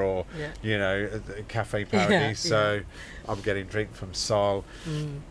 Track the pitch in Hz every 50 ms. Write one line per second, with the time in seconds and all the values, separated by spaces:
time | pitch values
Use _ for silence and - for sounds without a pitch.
0 | 98 95 95 92 87 - - 156 151 147 151 - - 110 107 104 101 95 95 98
1 | 101 101 104 110 104 - 98 104 104 - - 113 101 - - 107 104 - - 104
2 | 104 104 104 - 107 107 110 - - - 113 107 107 104 104 104 95 - - -
3 | - - - - - - 107 98 95 107 98 98 98 92 - 107 107 - - -
4 | - 92 87 - - - 113 104 101 101 98 98 92 - - - - 165 156 151
5 | 151 147 143 143 - -